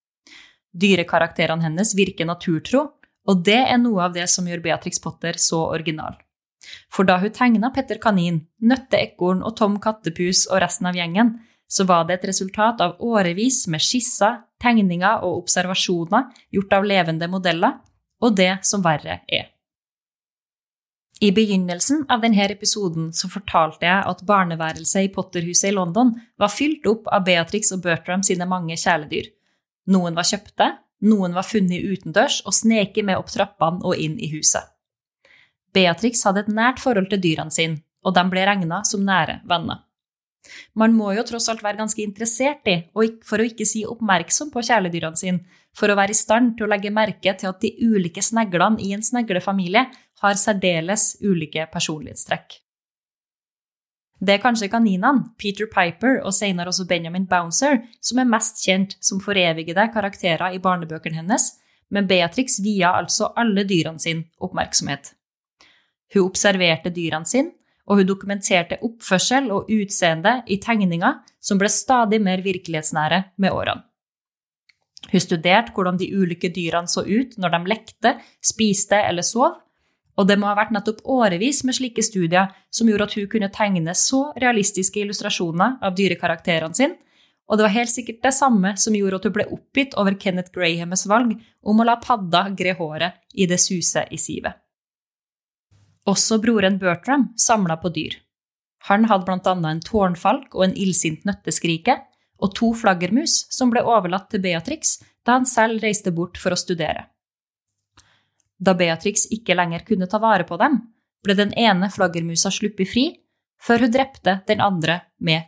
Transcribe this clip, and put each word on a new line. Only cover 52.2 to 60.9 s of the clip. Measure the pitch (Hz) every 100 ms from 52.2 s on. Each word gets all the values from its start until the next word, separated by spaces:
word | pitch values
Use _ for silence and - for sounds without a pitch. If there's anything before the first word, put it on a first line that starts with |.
| - 156 - - _ _ _ _ _ _ _ _ _ _ _ _ _ _ _ -
Det | 190 202
er |
kanskje | 247 226 196
kaninene, | 233 226 185 233 269 165 -
Peter | 202 196 220
Piper | 208 175 170 240 262
og | - 196
senere | 202 180 175
også | 180 180
Benjamin | 175 165 180 190
Bouncer, | 180 170 165 277 262 - _
som | - 240
er | 254
mest | 220 - - -
kjent | 190 190 -
som | - 190
forevigede | 202 196 175 160 165 175 226 220
karakterer | 196 196 185 160 180
i | 185
barnebøkene | 185 180 165